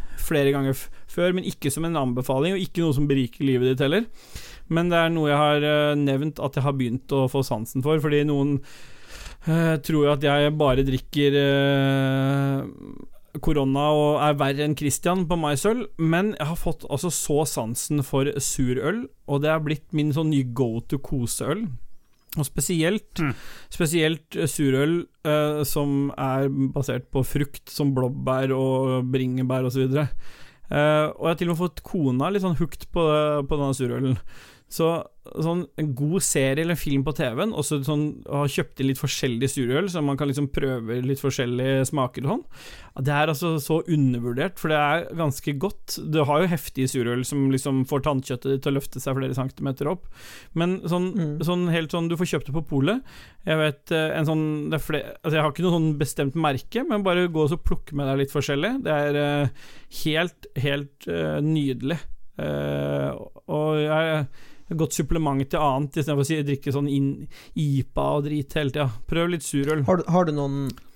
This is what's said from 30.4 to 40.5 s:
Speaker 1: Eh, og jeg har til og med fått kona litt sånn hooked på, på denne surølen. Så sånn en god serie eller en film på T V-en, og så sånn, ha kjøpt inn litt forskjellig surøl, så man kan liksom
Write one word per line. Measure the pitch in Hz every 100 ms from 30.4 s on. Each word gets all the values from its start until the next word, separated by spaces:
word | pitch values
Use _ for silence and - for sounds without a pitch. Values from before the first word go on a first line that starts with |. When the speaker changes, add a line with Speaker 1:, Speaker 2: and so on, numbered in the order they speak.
| - - -
Speaker 1:
Eh, | - 151 151 151
og | - 156
jeg |
har | 165
til | 175
og | 165
med | 175
fått | -
kona | - 185 139 123 151
litt | 202
sånn | 185 151
hooked | 165 - -
på, | 175 160 151 151 147 139
på | 151
denne | 139
surølen. | 135 120 120 131 127 - - - - -
Så | - 160 165 - - - -
sånn | 160 170 175 -
en | 151 123
god | 147 185
serie | - 151 135 139
eller | 165
en | 175
film | - 139
på | 139 151
T |
V-en, | 135 117 214
og | 214 147
så | 151
sånn, | 135 147 151 - -
ha | 143 143
kjøpt | 139 170 -
inn | 135
litt | 135
forskjellig | 139 - 135 117 135
surøl, | 143 120 131 196
så | 175
man | 147 135
kan | 143
liksom | 135 143